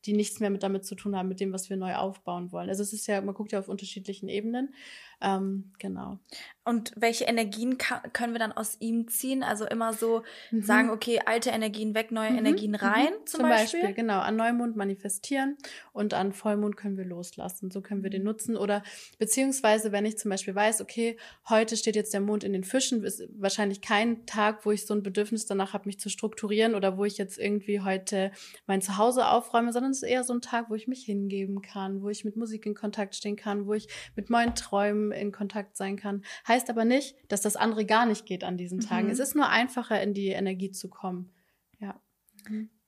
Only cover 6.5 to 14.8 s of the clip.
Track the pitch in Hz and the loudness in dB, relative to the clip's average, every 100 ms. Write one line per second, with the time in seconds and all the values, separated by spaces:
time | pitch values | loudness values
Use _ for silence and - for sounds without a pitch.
6.5 | - - 233 220 - 233 233 - 233 214 | -8 -2 -2 -2 0 2 2 0 2 0
7.5 | 214 240 254 - 247 - - 233 233 220 | -2 -2 0 -2 -4 -6 -4 -4 -2 -2
8.5 | - 214 - 226 226 233 - 262 269 262 | -2 -6 -4 -2 -2 0 -4 -2 -2 0
9.5 | 208 220 226 226 220 226 226 226 - - | -2 -2 0 -2 0 0 0 -2 -18 -2
10.5 | 226 202 214 226 220 240 233 - 226 240 | -2 6 6 6 2 0 2 2 2 2
11.5 | 220 220 208 214 214 220 226 220 247 240 | 0 -2 -2 -2 -2 -2 -2 2 4 4
12.5 | 370 208 208 - 220 294 415 - 320 240 | 4 2 0 2 4 4 0 -6 2 6
13.5 | 226 226 339 381 302 226 196 - 220 226 | 6 6 2 0 0 0 2 2 2 2
14.5 | 240 240 220 | 2 0 0